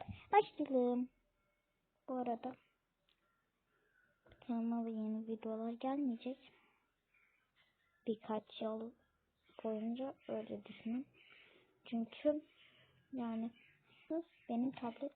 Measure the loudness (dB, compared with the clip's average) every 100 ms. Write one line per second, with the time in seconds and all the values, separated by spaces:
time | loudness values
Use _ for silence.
0 | -10 -10 6 6 6 0 2 6 6 4
1 | 0 _ _ _ _ _ _ _ _ _
2 | -6 -2 0 -2 -4 -8 _ _ _ _
3 | _ _ _ _ _ _ _ _ _ _
4 | _ _ -20 -20 -4 0 2 2 0 0
5 | 0 -2 -2 -4 -2 -2 -2 -2 0 2
6 | 2 0 -4 -8 -12 -20 _ _ _ _
7 | _ _ _ _ _ _ _ _ _ _
8 | -2 -2 0 -4 -4 -6 -4 -2 -6 -12
9 | _ _ _ _ _ -6 -2 0 0 -2
10 | -4 -6 -4 -4 -2 -8 -8 -8 -2 -2
11 | -2 -12 -20 -20 -20 -20 -20 _ -4 -2
12 | -2 2 2 2 -2 -20 -20 -20 -20 -20
13 | -10 -4 -2 -2 -4 -8 -20 -20 _ -20
14 | -4 -4 -4 -14 -2 2 2 0 -6 -4
15 | -6